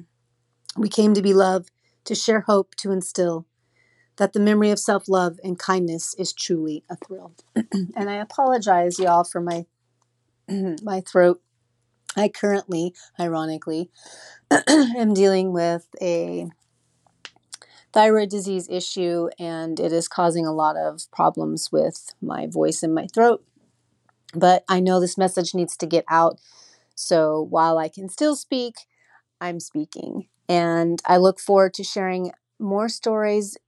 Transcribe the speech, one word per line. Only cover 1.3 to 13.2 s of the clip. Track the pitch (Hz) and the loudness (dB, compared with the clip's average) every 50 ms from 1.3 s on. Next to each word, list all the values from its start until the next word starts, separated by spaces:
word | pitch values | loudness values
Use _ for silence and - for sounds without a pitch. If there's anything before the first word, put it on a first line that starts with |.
| 190 | 4
love, | 196 196 190 185 185 175 - _ _ _ _ _ _ _ | 6 4 4 2 0 -4 -8 _ _ _ _ _ _ _
to | - 220 | -8 -6
share | - - - 220 214 | -4 0 0 0 0
hope, | 202 - 208 196 190 - - | 2 2 2 2 2 -2 -8
to | - - 196 | -8 -6 -4
instill | 196 185 180 - - - 180 175 165 165 165 _ _ _ _ _ _ _ _ _ _ _ _ _ _ | -4 -4 -4 -4 -2 -2 -2 0 -2 -4 -8 _ _ _ _ _ _ _ _ _ _ _ _ _ _
that | - 202 196 - | -2 -2 0 2
the | 208 | 2
memory | 208 208 214 208 214 208 | 2 4 4 4 4 2
of | 208 208 | 2 0
self-love | - - 208 196 - - 190 185 180 175 165 175 - | 0 0 0 0 0 0 2 2 2 0 -4 -6 -8
and | 190 180 | -8 -8
kindness | 175 - - 190 190 180 170 165 165 - - - - | -4 -2 0 0 0 0 -2 -4 -6 -8 -10 -8 -8
is | 185 - | -8 -8
truly | - - - - 180 160 156 156 151 160 - - | -8 -8 -4 -2 -2 -2 -2 -4 -6 -8 -10 -14
a | 180 | -16
thrill. | - - - 190 185 180 175 165 _ _ | -16 -14 -16 -16 -16 -18 -20 -20 _ _
<clears throat> | _ _ 226 226 - - 196 185 175 - | _ _ -6 -4 -4 -4 -4 -4 -4 -6
And | 233 196 202 | -6 -6 -6
I | 202 | -6
apologize, | 202 214 - - - 269 262 254 240 196 208 185 175 175 175 175 - | -8 -8 -6 -2 0 2 2 2 2 4 4 4 4 4 2 0 0
y'all, | 185 175 170 170 175 | 2 4 4 4 2
for | - - 175 | 0 -4 -6
my, | 170 175 170 170 170 - _ _ _ _ _ _ _ _ _ _ _ _ _ _ _ | -6 -4 -6 -6 -8 -12 _ _ _ _ _ _ _ _ _ _ _ _ _ _ _
<clears throat> | - 196 202 190 185 160 151 214 | -8 -6 -4 -4 -4 -6 -6 -6
my | 208 190 190 | -6 -6 -6
throat. | 185 - - 185 180 175 175 175 _ _ _ _ _ _ _ _ _ _ _ _ _ - - | -6 2 4 6 6 6 4 2 _ _ _ _ _ _ _ _ _ _ _ _ _ -6 -2
I | 196 208 | 0 0
currently, | 208 208 - - 208 202 202 - - 180 165 170 180 180 - - _ _ | 0 -2 -2 -2 -2 -2 -2 -4 -4 -4 -4 -4 -4 -6 -12 -20 _ _
ironically, | - | -6